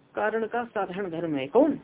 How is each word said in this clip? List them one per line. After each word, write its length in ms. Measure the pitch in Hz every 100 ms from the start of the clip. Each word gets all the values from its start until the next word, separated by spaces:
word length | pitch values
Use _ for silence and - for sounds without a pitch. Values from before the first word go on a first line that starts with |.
| _
कारण 320 | - 208 220 214
का 180 | 233
साधारण 460 | 240 214 190 180 202
धर्म 240 | 160 170 143
है। 100 | 131
कौन? 320 | 233 311 -